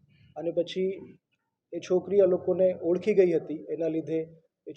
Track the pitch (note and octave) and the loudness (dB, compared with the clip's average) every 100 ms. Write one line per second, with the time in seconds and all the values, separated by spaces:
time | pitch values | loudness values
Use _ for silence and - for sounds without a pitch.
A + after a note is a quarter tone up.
0 | _ _ _ - E3 E3 E3 F#3 F#3 G3 | _ _ _ -8 -4 -2 -2 -2 -2 -4
1 | - - _ _ _ _ _ E3+ - F3+ | -12 -20 _ _ _ _ _ -12 -2 -2
2 | - G3+ F#3 F3+ - F3 F#3 F3+ E3 F3+ | 2 4 4 2 0 2 2 2 -2 0
3 | G#3+ G3 F3+ D#3+ - D#3 - D#3 E3 D#3 | 2 4 4 2 -2 -10 -8 -4 -2 -4
4 | C#3+ D#3+ D#3+ - _ _ - | -4 -6 -6 -14 _ _ -18